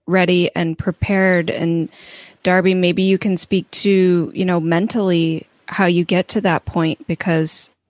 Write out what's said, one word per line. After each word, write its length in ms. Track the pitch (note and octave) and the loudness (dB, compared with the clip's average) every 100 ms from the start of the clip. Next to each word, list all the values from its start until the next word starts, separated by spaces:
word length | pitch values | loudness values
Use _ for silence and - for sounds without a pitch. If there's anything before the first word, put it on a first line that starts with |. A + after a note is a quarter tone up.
| - | -2
ready 480 | F#3 F3+ F3+ F3 | 0 2 2 0
and 240 | - E3 D#3+ | -2 -4 -4
prepared. 720 | F#3 - - G3 F#3+ F3 E3 | -6 -4 -2 0 2 2 -2
And 380 | - E3 E3 D#3+ - - - - _ | -4 -2 -2 -4 -10 -20 -20 -20 _
Darby, 320 | F#3 F#3 F#3 | 0 2 2
maybe 280 | F#3 F3+ F3+ | 2 0 2
you 160 | F#3+ F#3+ | 2 0
can 180 | G#3 F3+ | 0 -4
speak 340 | - F#3+ - | -2 -2 -2
to, 580 | - G3+ F#3+ F#3 F3 D#3 | -4 2 4 4 2 -2
you 100 | - | -2
know, 160 | F3+ F3 | -2 0
mentally 840 | E3 E3 A3 A3+ F#3+ E3+ E3 D#3+ - _ - | 0 0 0 -2 0 0 0 -4 -10 _ -10
how 200 | - F3+ | 0 2
you 180 | F3 | 2
get 240 | E3+ F#3 - | 0 -2 0
to 120 | G#3+ | -2
that 220 | F#3 D#3+ | 0 -2
point, 420 | - E3+ D#3+ - - | -2 -2 -2 -4 -8
because 640 | D#3+ - D#3+ D#3 - - _ | -6 -2 -2 0 -4 -8 _